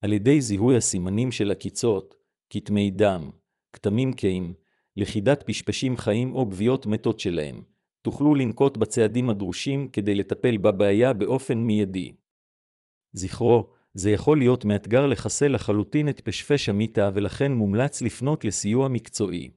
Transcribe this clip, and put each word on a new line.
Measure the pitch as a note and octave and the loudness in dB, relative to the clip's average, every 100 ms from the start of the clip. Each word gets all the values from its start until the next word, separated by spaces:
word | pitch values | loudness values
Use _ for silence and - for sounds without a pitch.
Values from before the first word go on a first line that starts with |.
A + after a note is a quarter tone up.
על | G#2 | 0
ידי | G#2 G#2 D3+ | 0 4 2
זיהוי | B2 G2 A#2 B2+ | 2 0 2 2
הסימנים | - G2+ F2+ G2+ B2+ | 2 -2 -2 -2 -2
של | A#2 G2+ | -2 -2
עקיצות, | F#2+ G2 - A#2+ G2 - _ _ _ _ | -2 -6 -4 0 0 -4 _ _ _ _
כתמי | A2 - G#2 G2+ | -12 -2 0 0
דם, | F#2+ G#2 F#2 D2 - _ _ _ | 2 2 0 -8 -16 _ _ _
כתמים | - G#2+ G#2 C3 | -6 -2 0 0
קהים, | A#2 G2+ F#2 F2+ F2+ _ _ _ - | 0 -2 -2 -4 -10 _ _ _ -6
לכידת | G2+ A2 G2+ C#3+ | -4 0 2 2
פשפשים | - G#2+ - G#2 C3 B2 | 0 -6 -4 -4 -2 -2
חיים | - G#2+ B2+ C3 | 0 0 0 -2
או | B2 | -4
גוויות | F#2 G#2+ C3 G#2 | 0 0 0 -2
מתות | G#2+ - G#2 | -2 -2 -2
שלהם, | G2+ E2+ D2 A#1+ A#1 _ _ _ | -2 -4 -4 -8 -18 _ _ _
תוכלו | - - C#3+ D3 | -8 0 2 4
לנקוט | B2+ A2 C#3 C3+ | 2 2 2 2
בצעדים | G#2+ - G#2+ A2+ B2+ | -2 2 2 2 -2
הדרושים | G#2 G2 - - C#3 C#3 | -2 -4 -6 -4 -4 -4
כדי | - G#2 G2+ | -4 0 0
לטפל | G2 - B2+ A2+ | -2 -2 0 2
בבעיה | G2 G2 G2+ G2+ B2 | 2 4 4 4 2
באופן | A2+ G2+ B2+ - A#2+ | 2 0 -2 -2 -2
מיידי. | A#2 G#2+ G2 F#2 E2 - _ _ _ _ _ _ _ _ _ | 0 0 0 -4 -8 -12 _ _ _ _ _ _ _ _ _
זכרו, | - F#2 - A2+ A#2 G#2+ _ _ | -10 -8 -2 4 4 2 _ _
זה | - F#2+ | -4 0
יכול | G#2 - D3+ | 2 4 4
להיות | B2 B2 G#2 | 4 2 2
מאתגר | G#2 - A#2 C#3+ | 0 2 2 2
לחסל | B2+ A2 - C#3+ B2 | 0 -4 0 0 0
לחלוטין | - G#2 G2+ D3+ D3 | 0 -2 0 -2 -2
את | C3+ | -4
פשפש | - - - D3 - | -8 -10 -2 0 0
המיטה, | G2+ A2 - G2+ | 0 0 0 0
ולכן | G2 G2+ - C#3 | 0 -4 -2 -2
מומלץ | C3 G#2 G2+ C#3 - | 0 0 0 -2 -2
לפנות | A#2+ - C3 D3+ A2 | -6 -4 -4 -2 -4
לסיוע | F#2 G#2 A#2 C3+ | -4 -2 0 0
מקצועי. | B2 - - G2+ F2 C2 | -2 -6 -4 -4 -4 -10